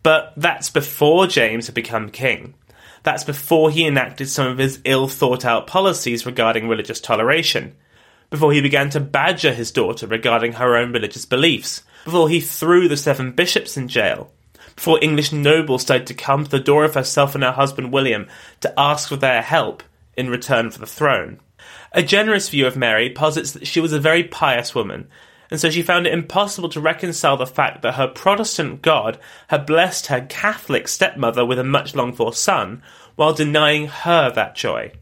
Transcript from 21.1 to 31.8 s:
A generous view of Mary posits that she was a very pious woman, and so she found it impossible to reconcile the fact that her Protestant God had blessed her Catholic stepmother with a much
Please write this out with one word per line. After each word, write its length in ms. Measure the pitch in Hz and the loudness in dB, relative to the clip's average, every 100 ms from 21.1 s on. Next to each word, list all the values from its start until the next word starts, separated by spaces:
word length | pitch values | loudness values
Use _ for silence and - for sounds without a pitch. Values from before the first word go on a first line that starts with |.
| 113 76 - _ _ - - - | 0 -4 -14 _ _ -20 -20 -4
A 120 | - | -2
generous 460 | 147 196 214 202 - | 2 2 2 0 0
view 180 | 143 131 | 0 2
of 80 | 127 | 2
Mary 340 | 120 110 123 | 2 2 0
posits 440 | - 156 151 160 | 0 0 0 -6
that 120 | - - | -10 -4
she 140 | 170 | -2
was 140 | 160 | 0
a 60 | 151 | 0
very 240 | 156 170 | 2 2
pious 520 | 170 - 147 120 117 123 | 0 -2 0 0 -2 -4
woman, 320 | 101 - - - - _ _ | -6 -8 -14 -20 -20 _ _
and 100 | 156 | -2
so 100 | 165 | 0
she 120 | 160 | 0
found 240 | 165 175 175 | 0 2 2
it 80 | |
impossible 560 | 170 165 190 202 196 170 | -2 -2 -2 -2 -4 -8
to 120 | 156 | -2
reconcile 560 | 156 165 180 160 147 135 | -2 -2 -6 0 0 0
the 80 | 127 | -2
fact 360 | - 135 - | 0 -2 0
that 120 | 120 | -4
her 140 | 131 127 | -2 -4
Protestant 720 | - 190 208 214 - 143 135 | 0 0 2 -2 -4 -6 -2
God 360 | 160 147 110 - - - - | 2 2 0 -6 -16 -20 -4
had 180 | 151 139 | -2 2
blessed 420 | 160 180 - - | 2 2 -2 -4
her 180 | 127 139 | -4 -4
Catholic 600 | - 208 214 - 135 - | -4 -4 -4 -4 -4 -4
stepmother 580 | - 190 - 120 120 120 | -2 -2 0 -2 0 0
with 120 | 127 | 0
a 60 | |
much 320 | 131 139 | 0 -2